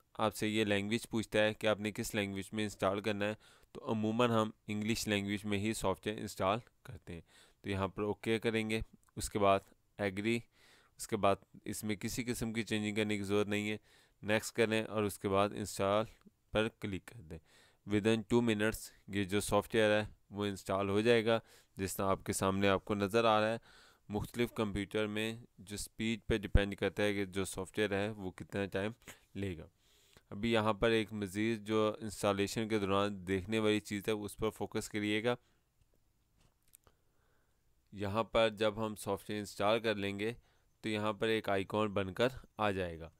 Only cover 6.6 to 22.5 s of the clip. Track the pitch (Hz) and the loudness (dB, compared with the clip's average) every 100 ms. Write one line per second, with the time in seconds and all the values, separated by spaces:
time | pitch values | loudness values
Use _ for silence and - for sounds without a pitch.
6.6 | - _ - - - 85 - _ - _ | -4 _ -20 -18 -14 -14 -16 _ -20 _
7.6 | - 98 95 98 104 98 110 113 117 110 | -6 -2 -2 -2 -4 -2 -2 0 0 -2
8.6 | 110 110 - - _ - - 107 98 98 | 0 -2 -4 -14 _ -10 -4 2 6 4
9.6 | - _ _ - 101 95 107 117 - _ | 2 _ _ -4 -4 -2 0 -2 -4 _
10.6 | - _ _ - - 110 98 98 _ - | -20 _ _ -14 -6 2 2 2 _ -16
11.6 | - 107 107 101 113 - 120 117 113 110 | -12 -8 -6 -4 -4 -6 -4 -4 -4 -4
12.6 | 107 107 107 104 107 104 98 104 101 104 | -2 -2 0 0 0 0 0 2 2 0
13.6 | 107 107 _ _ _ _ 101 110 - - | -2 -6 _ _ _ _ 0 0 0 0
14.6 | 110 110 107 107 104 - 104 98 104 - | 2 2 0 0 0 0 0 2 2 0
15.6 | 101 - 98 104 113 - - _ _ 107 | -8 -2 2 2 0 -8 -20 _ _ 0
16.6 | 110 - 104 92 - 117 80 80 _ - | 0 -2 -8 -8 -10 -18 -16 -16 _ -20
17.6 | _ _ - 104 104 113 104 120 120 104 | _ _ 0 2 4 2 4 4 4 2
18.6 | 110 101 - - - 98 95 104 - 104 | 2 -2 -10 -18 -6 -2 0 0 2 2
19.6 | - 117 107 107 107 - - 101 101 95 | 2 4 4 4 0 -8 -12 -4 -4 -4
20.6 | - 98 98 101 110 117 110 113 - - | -2 0 2 2 4 4 4 0 -2 -20
21.6 | _ - 92 - 98 95 - 98 98 | _ -6 -4 -2 0 0 0 0 0